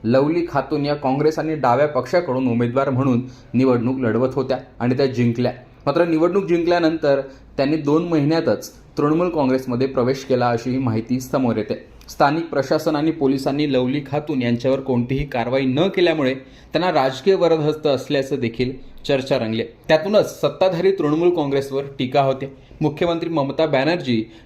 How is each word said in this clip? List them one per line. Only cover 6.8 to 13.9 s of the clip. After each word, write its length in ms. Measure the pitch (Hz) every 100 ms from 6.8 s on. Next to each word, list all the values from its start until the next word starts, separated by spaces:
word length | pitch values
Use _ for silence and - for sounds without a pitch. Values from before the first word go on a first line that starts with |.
| 160 160 147 139 131 - - -
त्यांनी 200 | 139 156
दोन 320 | 143 156 170
महिन्यातच 640 | 160 143 165 123 101 - - - -
तृणमूल 300 | 147 160 180
काँग्रेसमध्ये 580 | 156 131 131 131 120 135
प्रवेश 380 | 131 123 135
केला, 240 | - 127 120
अशी 220 | 117 127
ही 80 | 131
माहिती 420 | 127 110 - 127
समोर 360 | 127 143 123 107
येते. 300 | 104 - - - -
स्थानिक 420 | - 143 160 165
प्रशासन 460 | 143 - 156 160 147
आणि 140 | 160
पोलिसांनी 640 | 151 135 139 139 143 151
लवली 280 | 127 127